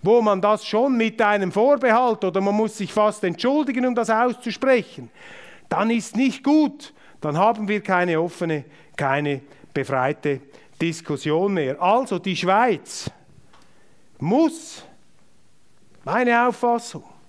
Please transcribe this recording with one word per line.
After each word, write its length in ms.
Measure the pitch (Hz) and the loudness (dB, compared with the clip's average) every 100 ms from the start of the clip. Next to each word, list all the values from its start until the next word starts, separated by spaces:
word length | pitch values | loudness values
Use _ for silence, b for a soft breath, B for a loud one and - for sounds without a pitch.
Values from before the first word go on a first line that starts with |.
wo 200 | 190 240 | 4 4
man 200 | 214 196 | 4 2
das 240 | 208 214 - | 2 0 0
schon 320 | 214 269 247 | 0 2 2
mit 240 | 226 226 | 0 0
einem 300 | 214 208 185 | 0 2 0
Vorbehalt 720 | 196 247 285 254 226 247 220 | 2 2 4 4 4 2 0
oder 180 | 185 180 | -2 0
man 140 | 196 208 | 0 0
muss 220 | 220 214 | -2 -4
sich 140 | 190 | -4
fast 320 | 214 214 202 | 2 0 0
entschuldigen, 640 | 185 165 240 294 277 254 254 | -6 -2 0 0 0 -2 0
um 80 | |
das 160 | 240 226 | 0 0
auszusprechen, 1000 | 220 247 240 233 - 262 247 - - 123 B B B B B - | 2 0 -2 -8 -2 2 2 0 -14 -18 B B B B B -6
dann 200 | - 214 | -2 0
ist 280 | 233 - 208 | 0 -2 0
nicht 260 | 269 - | 0 0
gut, 500 | 277 302 285 - - b b b | 2 4 2 -2 -20 b b b
dann 160 | 151 151 | -4 2
haben 300 | 208 214 208 | 2 2 -2
wir 140 | 208 | -4
keine 380 | 202 180 180 160 | 0 0 2 0
offene, 460 | 170 - 170 151 - b b - | -2 -4 -4 -4 -6 b b -4
keine 460 | 139 139 147 135 - B B | -2 0 -2 -4 -8 B B
befreite 680 | 143 135 135 131 151 151 135 - B B - | -8 -4 -2 -2 -2 -4 -4 -8 B B -6
Diskussion 720 | 165 160 - 143 151 156 196 | -4 -4 -6 -6 -2 0 0
mehr. 260 | 190 135 147 | 0 -2 -2
Also 380 | 180 233 262 180 | 0 0 0 -4
die 180 | 190 170 | -4 -4
Schweiz 760 | 180 196 247 180 - - - - - - - b b b b b b - | 0 2 2 0 -8 -12 -14 -14 -20 -20 -20 b b b b b b -8
muss, 680 | 147 247 320 - - - - - - - - - - - - - - - | 0 2 0 -2 -18 -20 -20 -20 -20 -20 -20 -20 -20 -20 -20 -20 -20 -14
meine 440 | - 214 240 233 247 | -4 0 2 2 2
Auffassung 560 | - 240 233 - 151 - - | 0 0 0 -4 -16 -18 -20